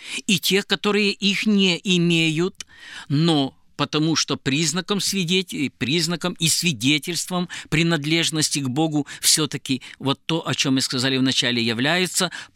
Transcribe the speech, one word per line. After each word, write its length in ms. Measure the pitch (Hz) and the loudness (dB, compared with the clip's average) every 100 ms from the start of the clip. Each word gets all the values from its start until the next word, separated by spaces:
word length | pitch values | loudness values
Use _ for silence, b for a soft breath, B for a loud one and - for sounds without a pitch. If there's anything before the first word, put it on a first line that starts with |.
| B B - | B B -2
и 120 | 185 | 0
тех, 260 | - 190 - | 2 0 0
которые 460 | 196 208 208 202 | -2 0 2 2
их 340 | - 196 185 214 | 2 0 0 2
не 340 | 202 190 165 | 4 4 2
имеют, 800 | 196 180 170 165 160 151 185 - - B B B B | 2 2 4 4 2 0 -2 -4 -20 B B B B
но 440 | 143 170 151 135 - _ - | 2 4 4 0 -4 _ -6
потому 400 | 143 151 160 151 | -2 0 2 0
что 220 | - 135 | 0 -2
признаком 640 | 135 143 160 175 170 202 | -2 0 0 -2 -2 -2
свидетель-, 680 | - 196 170 185 185 160 127 | -2 -2 0 0 0 -4 -6
признаком 640 | - 123 170 156 175 180 - | -4 -2 -2 -2 -4 -4 -2
и 80 | 160 | -2
свидетельством 960 | - 175 113 127 151 180 160 - 180 180 B B | 0 0 0 0 0 -2 -6 -4 -4 -4 B B
принадлежности 880 | - 170 165 147 165 156 156 143 156 | 0 2 0 0 0 0 0 -2 -2
к 120 | 131 | -2
Богу 360 | 131 160 147 - B | 0 0 0 -4 B
всё-таки 640 | - - 151 147 - 127 B B | 2 2 0 -4 -4 -4 B B
вот 200 | 135 139 - | -4 -4 -2
то, 220 | 165 160 | -4 -2
о 80 | 127 | -2
чём 220 | 143 131 | 0 0
мы 40 | |
сказали 360 | - 131 135 131 | 0 -2 0 2
вначале, 440 | 131 - 123 120 | 0 0 0 0
являются 680 | 113 113 143 180 180 - 175 B B | 0 0 0 0 0 -2 -4 B B